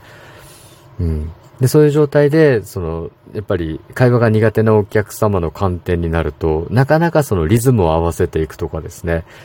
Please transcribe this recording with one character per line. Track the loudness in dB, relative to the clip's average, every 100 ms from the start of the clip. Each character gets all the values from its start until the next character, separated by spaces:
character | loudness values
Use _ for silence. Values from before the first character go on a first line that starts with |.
| -10 -20 -20 -20 -20 -20 -20 -20 -18 -6
う |
ん。 | -4 -4 -8 -14 -20 -4
で、 | 0
そ | 4
う | 4
い |
う |
状 | 4 2
態 | 2 2
で、 | 4 4 2
そ | -2 -8
の、 | -6 -6 -8 -14 -14
や | -10
っ | -4
ぱ | -4
り | -4 -8 -10
会 | 0 2
話 | 4
が | 2
苦 | 2 2
手 | 2
な | 2 2
お |
客 | 2 -2 -4
様 | -2 -2 0
の | -2
観 | -2 -4 -4
点 | -4 -2
に | 0
な | -2
る | -4
と、 | -4 -2 -2 -2
な | 0 2
か | 2
な | 2
か | 0
そ | 0 -2
の | 2
リ | 2
ズ | 2
ム | 2 2
を |
合 | 2
わ | 0
せ | -2 -4
て | -2
い | -6
く | -6
と | -10
か | -8
で | -12
す | -10
ね、 | -4 -4 -6 -16